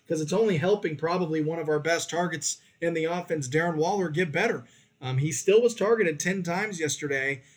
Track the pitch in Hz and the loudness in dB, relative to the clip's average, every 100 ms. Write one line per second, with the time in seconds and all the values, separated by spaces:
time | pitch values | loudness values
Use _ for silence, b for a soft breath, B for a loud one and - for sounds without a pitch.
0 | - 160 151 185 220 156 180 202 170 147 | -6 -4 0 0 2 2 2 0 0 -4
1 | 160 180 165 156 151 165 156 151 156 165 | -2 0 0 0 -2 -2 0 0 2 0
2 | - 165 175 156 - - b b 170 165 | 0 -2 -2 -2 -6 -8 b b -2 0
3 | 160 175 170 160 123 156 175 156 170 202 | -2 -2 -4 -4 0 0 2 2 0 0
4 | 170 151 175 160 226 151 - b b - | 0 0 0 0 0 -2 -8 b b -12
5 | 131 131 151 - - 214 240 226 202 226 | -4 0 0 0 4 6 6 2 2 4
6 | 175 147 180 190 170 180 214 170 151 - | 2 0 -2 -2 -2 -2 -2 -4 -4 -4
7 | 147 139 135 131 b | -4 -2 -2 -4 b